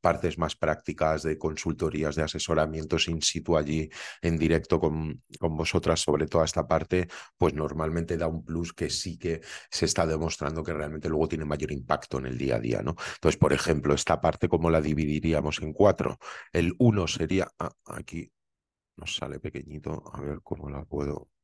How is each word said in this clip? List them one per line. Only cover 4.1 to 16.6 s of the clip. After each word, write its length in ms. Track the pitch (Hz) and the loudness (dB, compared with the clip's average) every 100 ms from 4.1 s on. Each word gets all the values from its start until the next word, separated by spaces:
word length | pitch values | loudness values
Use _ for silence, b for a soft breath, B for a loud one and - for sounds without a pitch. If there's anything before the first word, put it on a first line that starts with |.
| B | B
en 160 | 87 82 | 0 2
directo 420 | 78 80 - 82 | 4 2 2 2
con, 440 | 78 78 78 - _ - | 2 0 -4 -8 _ -4
con 160 | 85 78 | -4 -2
vosotras 460 | 80 90 82 80 | 0 0 2 0
sobre 260 | - 73 78 | 2 2 2
toda 180 | 82 80 | 2 2
esta 220 | - 65 | 0 0
parte, 400 | 80 78 90 87 B B _ | 0 2 -2 -2 B B _
pues 160 | 85 | 0
normalmente 640 | 73 76 73 80 82 82 82 | 2 -4 -2 -2 -2 -2 -2
da 100 | 82 | -2
un 160 | 82 | -4
plus 300 | - 82 85 | -6 -6 -6
que 160 | - 80 | -6 -4
sí 280 | - - 82 | -4 -6 -6
que 240 | 90 80 B B B | -4 -6 B B B
se 140 | - - | -2 0
está 200 | - 82 | 2 0
demostrando 580 | 78 80 - 73 80 | 0 -2 -2 -4 -4
que 100 | 78 | -4
realmente 360 | 78 76 78 78 | -4 -6 -6 -2
luego 180 | 78 80 | 0 0
tiene 180 | 80 76 | 0 -2
mayor 260 | 73 76 | -4 -4
impacto 480 | 71 62 76 - 65 | -6 -2 -2 0 -4
en 80 | 65 | -4
el 100 | 62 | -4
día 200 | 65 58 | 0 0
a 20 | |
día, 220 | 58 55 | 0 -2
¿no? 120 | 60 85 B B | -2 -6 B B
Entonces, 220 | 82 - | 2 4
por 160 | 78 | 4
ejemplo, 400 | 69 - 76 73 | 4 2 2 4
esta 260 | 71 - 80 | 2 4 2
parte, 280 | 82 78 87 | 2 2 2
¿cómo 200 | 85 82 | 2 4
la 120 | 80 | 4
dividiríamos 800 | 76 73 76 76 80 78 73 73 | 4 0 0 0 2 2 0 -4
en 120 | 78 | -6
cuatro? 460 | 76 101 92 - - B B B | 6 6 6 0 -4 B B B
El 220 | 85 | 0